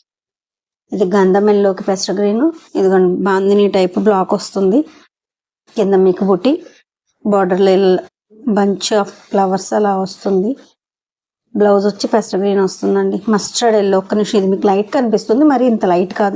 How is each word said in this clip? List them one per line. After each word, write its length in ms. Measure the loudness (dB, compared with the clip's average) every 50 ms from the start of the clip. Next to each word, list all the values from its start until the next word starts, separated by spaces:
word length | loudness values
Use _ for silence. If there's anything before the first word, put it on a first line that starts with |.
| _ _ _ _ _ _ _ _ _ _ _ _ _ _ _ _ _ _ -4
ఇది 120 | -4 -2 0 2
గంధం 360 | 2 2 4 2 2 2 2 2
ఎల్లోకి 320 | 2 2 0 -2 -2 -4 -4
పెసర 260 | -4 -4 -4 -6 -4 -2
గ్రీన్. 280 | -2 0 0 0 0 -2 -2 -6 -16 _ -4 -2
ఇదిగోండి, 320 | 0 2 2 2 2 2 0 0 -2
బాందిని 400 | 0 0 0 2 2 2 2 2 2 2
టైప్ 240 | 0 0 0 -2 -2 0
బ్లాక్ 260 | 0 2 0 0 -2 -4
వస్తుంది. 420 | -4 -4 -8 -4 -2 0 2 2 0 0 -2 -10 -20 _ _ _ _ _ _ _ _ _ _ _ _ _ _ _
కింద 180 | -2 0 2 2 4 4
మీకు 180 | 2 2 0 0 0
బుట్టి, 220 | 0 0 0 -2 -2 -2 -6 -16 _ _ _ _ _ _ _ _ _ _ _ -2 0
border-లో 400 | 0 0 0 0 2 2 2 4 4
ఇలా 140 | 2 2 2 0 -4 -10 _ _ _ _ -20 -8 -4 -2 0
bunch 320 | 0 0 0 -2 -4 -4 -2 -2 -2
of 100 | -2 -4 -8 -18 -14 _
flowers 380 | -2 0 0 0 -2 -4 -4 -4 -2 -2
అలా 140 | 0 0 0 -2 -4
వస్తుంది. 460 | -6 -10 -8 -4 -2 -2 0 -2 -2 -6 -8 -12 _ _ _ _ _ _ _ _ _ _ _ _ _ _ _ _ _ -2 0
బ్లౌజ్ 260 | 2 2 2 2 0 -2
వచ్చి 160 | -4 -4 -6 -2 -2
పెసర 220 | -2 -2 -2 -4 -2
గ్రీన్ 180 | -2 0 0 0 0
వస్తుందండి. 520 | -2 -4 -4 -2 -2 0 0 0 -2 -4 -4 -2 -2 -2
మస్టర్డ్ 420 | -2 -2 -6 -6 -2 0 2 2 2
ఎల్లో, 160 | 2 2 0 -2
ఒక్క 140 | -2 -2 -2
నిమిషం, 180 | -2 -2 0 0 0
ఇది 80 | 0 0
మీకు 140 | -2 0 0 0
లైట్ 200 | 0 0 -2 -2 -2
కనిపిస్తుంది, 480 | -2 0 0 -2 -2 0 0 0 2 4 2
మరి 120 | 2 2 2 0
ఇంత 140 | 0 0 0 0
లైట్ 220 | 0 0 0 -2 -2 -2
కాదు. 160 | -2 0 0